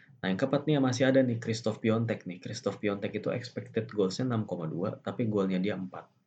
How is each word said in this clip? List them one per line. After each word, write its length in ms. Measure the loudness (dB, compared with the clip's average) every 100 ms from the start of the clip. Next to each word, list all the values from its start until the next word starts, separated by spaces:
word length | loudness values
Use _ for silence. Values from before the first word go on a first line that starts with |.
| -20 -6
Nah, 160 | -2
yang 40 | 0
keempat 240 | 2 2 2
nih, 160 | 4
masih 240 | 4 4 4
ada 160 | 6
nih, 160 | 4 2
Christoph 400 | -2 -2 -2 0
Piontek 480 | 2 2 2 -2 -6
nih. 160 | -10
Christoph 400 | -10 -6 -4 -2
Piontek 400 | -2 -2 -4 -4
itu 80 | -2
expected 560 | -4 -4 -10 -6 -4 -2
goals-nya 400 | 2 2 2 0
enam 240 | 0 -2
koma 160 | -4 -4
dua, 320 | -4 -4 -4
tapi 320 | -6 -2 0
goalnya 320 | 2 2 2
dia 160 | 0 -2
empat. 320 | -6 -10 -16 _